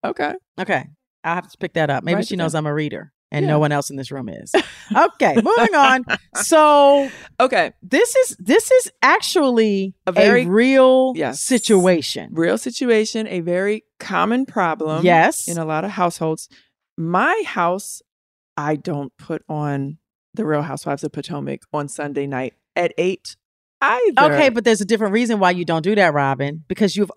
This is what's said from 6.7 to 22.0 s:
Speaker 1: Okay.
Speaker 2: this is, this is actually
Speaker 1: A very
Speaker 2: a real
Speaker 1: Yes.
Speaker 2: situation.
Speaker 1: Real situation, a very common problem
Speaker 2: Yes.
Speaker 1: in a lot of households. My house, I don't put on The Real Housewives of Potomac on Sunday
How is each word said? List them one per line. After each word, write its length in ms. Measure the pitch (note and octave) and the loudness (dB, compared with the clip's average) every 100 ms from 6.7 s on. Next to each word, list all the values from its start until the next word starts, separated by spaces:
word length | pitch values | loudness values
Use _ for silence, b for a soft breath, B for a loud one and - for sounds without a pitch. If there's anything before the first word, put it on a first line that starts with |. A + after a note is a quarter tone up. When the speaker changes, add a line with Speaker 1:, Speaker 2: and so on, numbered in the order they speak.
| D4 C#4 C#4+ C#4 B B - | 8 6 6 2 B B -2
Speaker 1:
Okay. 320 | B3+ A#3+ D#3+ - | 0 2 -2 -4
Speaker 2:
this 340 | F3+ C#4 A#4+ C5+ | -2 2 4 2
is, 220 | B4+ - | 0 -2
this 320 | F3+ E4+ - | 0 2 4
is 220 | B4+ - - | 2 2 0
actually 960 | C4 F4+ - F#4 C#4+ A#3+ A3 G3 F#3+ - - | 2 2 2 0 2 2 2 0 -4 -6 -4
Speaker 1:
A 60 | |
very 320 | F#3 G#3 A#3+ | 4 4 4
Speaker 2:
a 40 | F3 | 2
real 680 | G3 B3 C4+ C4 C4 C4 B3+ | 2 4 6 6 6 2 -2
Speaker 1:
Yes. 260 | C#3+ C3+ | -6 -6
Speaker 2:
situation. 880 | - B3+ - A3 F3+ F3 - - E2 | -2 -2 2 4 4 2 -2 -8 -8
Speaker 1:
Real 260 | D#3+ E3+ G#3+ | -2 0 0
situation, 680 | - A#3 B3+ A3+ G#3+ A3+ A3 | -4 -6 0 2 0 -4 -6
a 120 | F3+ | -6
very 440 | E3+ F3 G3 G#3+ - _ | -4 -2 -2 -4 -8 _
common 460 | - F#3 F3+ B3 C4+ | -8 -2 0 0 -2
problem 580 | - F3+ D#3 D#3 D#3 | -2 -2 -2 -4 0
Speaker 2:
Yes. 440 | F3+ E3+ F3+ - - | 2 4 4 0 -6
Speaker 1:
in 100 | E3+ | -6
a 80 | D#3+ | -4
lot 200 | D#3 G3 | -6 -6
of 60 | |
households. 580 | F#3+ F3+ - D#3+ D#3+ - b b _ _ - | -4 -4 -2 -6 -6 -10 b b _ _ -10
My 440 | E3 F#3 C4 G#4 F#4+ | -4 0 0 -2 -4
house, 560 | - E3+ F#3 - - _ _ _ _ _ - | -2 -2 -2 -8 -16 _ _ _ _ _ -8
I 180 | D3 D3+ | -4 -4
don't 360 | C#3+ D3 C#3 - | -6 -8 -10 -14
put 240 | - D#3+ - | -12 -12 -8
on 480 | D3+ D3 C#3 C#3 D3+ _ _ _ - | -6 -4 -4 -6 -10 _ _ _ -8
The 100 | D#3 | -4
Real 160 | D3+ | -2
Housewives 420 | D3 C#3 - C#3+ | -4 -8 -8 -8
of 80 | D3+ | -8
Potomac 480 | - C#3 D3+ C#3 C#3 _ | -10 -10 -10 -10 -12 _
on 140 | D3+ C#3+ | -10 -8
Sunday 400 | - | -10